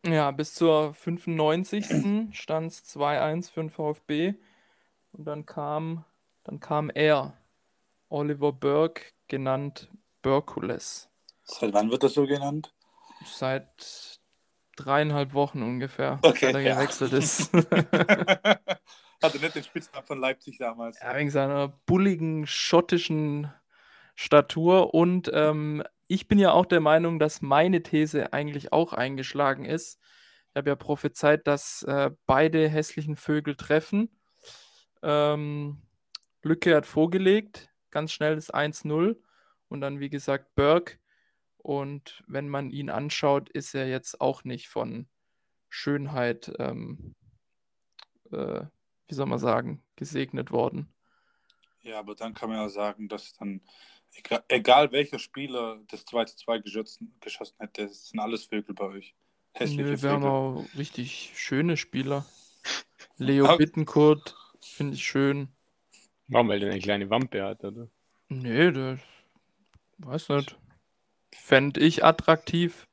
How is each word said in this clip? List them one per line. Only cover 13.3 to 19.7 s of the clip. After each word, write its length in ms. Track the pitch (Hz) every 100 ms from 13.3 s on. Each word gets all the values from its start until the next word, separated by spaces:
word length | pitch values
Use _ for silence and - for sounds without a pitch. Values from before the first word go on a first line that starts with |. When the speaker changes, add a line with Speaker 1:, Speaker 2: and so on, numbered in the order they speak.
| - 131 135 135 _ - - - - _ _ _ _ _ -
Speaker 1:
dreieinhalb 580 | 131 139 151 147 139
Wochen 280 | 139 143 143
ungefähr, 560 | 117 127 135 - 135 135
Speaker 2:
Okay, 240 | 160 - 135
Speaker 1:
seit 80 | 135
er 40 |
Speaker 2:
ja. 140 | 135
Speaker 1:
gewechselt 380 | 135 139 - 135
ist. 400 | 131 156 - 185
Speaker 2:
<laughs> 1700 | 175 160 165 156 170 170 202 - 185 208 202 - 185 _ - _ _
Hatte 160 | 160 139
nicht 160 | 160
den 80 | 156
Spitznamen 420 | 143